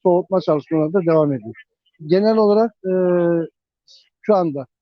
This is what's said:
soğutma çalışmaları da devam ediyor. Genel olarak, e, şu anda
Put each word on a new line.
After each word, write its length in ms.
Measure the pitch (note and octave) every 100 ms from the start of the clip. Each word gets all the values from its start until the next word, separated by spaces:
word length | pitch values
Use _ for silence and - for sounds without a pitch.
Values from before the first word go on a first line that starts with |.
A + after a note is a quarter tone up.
soğutma 380 | F#3 F3 F3 F#3+
çalışmaları 520 | F3 D3+ - D#3+ D#3
da 80 | G3 E3+
devam 260 | D#3+ D3+
ediyor. 300 | C3 A2 - _ _ _ _ D#3
Genel 300 | F3+ G#3+ A3
olarak, 340 | G#3 G#3 A#3 -
e, 80 | F#3 F#3 F3+ F3 E3+ E3+ D#3+ _ _ _ _ _ _ _
şu 120 | -
anda 320 | G3+ E3+ C#3 B2+ _